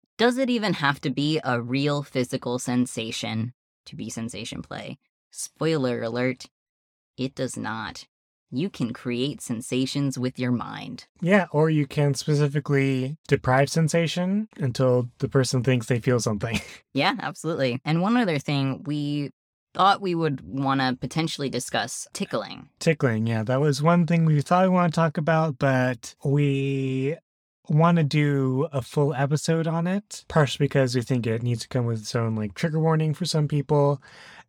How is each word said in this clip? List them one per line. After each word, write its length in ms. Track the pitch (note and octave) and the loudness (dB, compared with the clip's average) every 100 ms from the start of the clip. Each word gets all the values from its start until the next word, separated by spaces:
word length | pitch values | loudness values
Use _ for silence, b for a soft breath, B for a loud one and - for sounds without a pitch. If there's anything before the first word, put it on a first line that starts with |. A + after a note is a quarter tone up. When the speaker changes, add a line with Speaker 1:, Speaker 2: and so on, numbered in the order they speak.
| _ - | _ 0
Speaker 1:
does 180 | A#3 B3 | 2 2
it 140 | B3+ | 0
even 240 | A#3+ G3+ | 0 0
have 260 | - C#3+ C#3 | 0 0 0
to 100 | D3+ | -4
be 300 | C3 D3 D#3 | -2 0 0
a 180 | C3 A#2+ | 0 -2
real 420 | A#2+ C3 C#3+ C#3+ | -2 -2 0 -2
physical 560 | C#3+ C3 B2 C3 C3 B2 | -2 -4 -2 -4 -4 -4
sensation 960 | - B2 B2 - A2+ - A2 A2+ A2+ - _ _ - | -2 0 0 -4 -8 -6 -6 -4 -6 -8 _ _ -20
to 100 | C#3+ | -14
be 140 | G#2+ | -10
sensation 520 | A2+ A2+ G2+ A2+ - | -8 -10 -10 -10 -12
play? 360 | - - - - _ _ _ | -12 -12 -12 -16 _ _ _
Spoiler 720 | - - _ D#3 D#3+ B2+ A#2+ | -14 -14 _ -2 0 0 -2
alert, 420 | A2+ A#2+ B2+ B2+ - _ _ _ _ _ _ - | -4 -2 -2 -4 -12 _ _ _ _ _ _ -8
it 180 | C3 | -8
does 220 | - C3 - | -4 -6 -6
not. 500 | G#2+ A2+ G#2 - - _ _ _ _ | -8 -6 -8 -12 -18 _ _ _ _
You 140 | B2 G3 | -4 -4
can 240 | - A#2+ | -4 -6
create 480 | A#2+ B2+ A#2+ C#3 - | -6 -6 -4 -4 -6
sensations 760 | - A2+ - B2+ C3 C#3+ C#3 C3 | -8 -8 -4 -2 -2 -2 -2 -2
with 200 | B2 B2+ | -4 -2
your 140 | B2 | -2
mind. 540 | A#2+ G2+ G#2 G#2 - - _ | -2 -4 -10 -12 -14 -18 _
Speaker 2:
Yeah, 240 | E3+ G3+ F3 | 2 4 4
or 200 | D3 D#3+ | 2 4
you 160 | D#3 C#3+ | 2 0
can 260 | D3+ C#3+ | 0 0
specifically 1040 | C#3 - D3 D3 D3 C#3+ C#3 C3+ C3 C3 D#3 - | 0 0 2 2 0 0 2 2 0 -2 -8 0
deprive 440 | C#3+ - C3 C#3 | 0 4 2 4
sensation 760 | E3 D#3 E3+ D#3+ F3+ F3+ G3+ A3 - | 2 2 2 0 -2 -2 -2 -4 -4
until 500 | B2+ A#2+ C3 B2 B2 - | -4 2 2 4 0 -6
the 100 | C3 | 0
person 360 | C#3 B2+ C3 | 2 2 2
thinks 220 | B2 B2+ - | 2 0 2
they 120 | A#2+ | 0
feel 220 | B2+ B2 | 2 2
something. 400 | A#2 G#2 - G#2 B | 0 -2 -4 -4 B
<laughs> 40 | B _ | B _
Speaker 1:
Yeah, 220 | C3+ E3+ A#3 | 0 0 0
absolutely. 640 | C#3+ F3+ D#3 E3+ C3 A#2+ - | -6 -6 -4 0 0 0 0
And 160 | E3 | 0
one 160 | F#3+ A#3+ | 2 2
other 200 | G#3+ D3 | 2 0
thing, 440 | - C#3+ C3+ A#2+ | 0 0 0 -4
we 460 | - D3 D3 D3 C#3 - _ _ _ | -4 -4 -2 -4 -6 -10 _ _ _
thought 300 | - F#3 G3 | 2 4 4
we 120 | G3 | 0
would 280 | E3+ D#3+ C3+ E2+ | 0 0 -2 -6
wanna 480 | B2+ C3+ C3+ B2+ B2 | -4 0 2 0 -2
potentially 480 | B2+ D#3+ D#3+ - C#3 | -4 -2 -2 -4 -4
discuss 580 | A#2+ - A#2 G#2 - - | -4 -4 -4 -4 -8 -12
tickling. 560 | - G3 A#2+ G2 - - _ | -10 -6 -6 -6 -12 -18 _
Speaker 2:
Tickling, 480 | E3 D#3 C3 A2 A2+ | 0 2 2 2 0
yeah. 160 | A2+ | 0
That 200 | A2 C3 | 0 2
was 200 | D3+ C3+ | 2 2
one 240 | D#3 F3 E3 | 4 4 4
thing 200 | E3+ D#3+ | 4 4
we 160 | D3 | 2
thought 220 | - F3+ | 4 4
we 40 | F#3 | 4
wanna 220 | F#3 F3 | 4 2
talk 240 | D#3 E3 D#3 | 2 0 0
about, 420 | D3+ D#3+ D#3+ C3 | 0 2 0 0
but 560 | C#3 C3 B2+ B2 - - | 2 2 2 -2 -10 -8
we 920 | C#3+ C#3+ C#3+ C#3 C#3 C3+ C3+ C3 C#3 E3+ _ _ _ _ - | 0 2 2 0 -2 -2 -2 -2 -2 -4 _ _ _ _ 0
wanna 340 | D3+ E3+ E3+ | 4 6 6
do 640 | D3 D3+ D3 C#3 C3 C3 D#3+ | 4 4 2 2 2 0 -2
a 100 | C#3 | -4
full 320 | - - C#3+ | -4 0 0
episode 520 | C#3 C#3 D3+ - E3 E3 | 0 0 0 0 0 0
on 200 | E3 E3+ | -2 0
it, 400 | G3 - - - | -2 -4 -16 -2
partially 380 | D#3+ C#3 - C#3+ | 2 2 2 0
because 280 | C#3 C3 | 2 2
we 60 | B2+ | 0
think 260 | A2+ B2+ A2+ | 0 -2 0
it 160 | A2+ | -2
needs 200 | A#2+ A#2 | -2 -4
to 60 | - | -2
come 180 | C3 A#2 | -2 -2
with 140 | A2+ | -4
its 140 | G#2 | -4
own, 200 | A#2+ A2+ A2 | -2 0 -2
like, 160 | G#2+ | -4
trigger 260 | - E3+ D#3 | -4 -2 0
warning 340 | D#3+ D#3 D#3 | 2 2 2
for 100 | D3 | -2
some 240 | E3+ D#3 D3 | -2 0 2
people. 540 | D3 C3+ D3 C#3+ C#3+ B B B B | 0 2 4 4 2 B B B B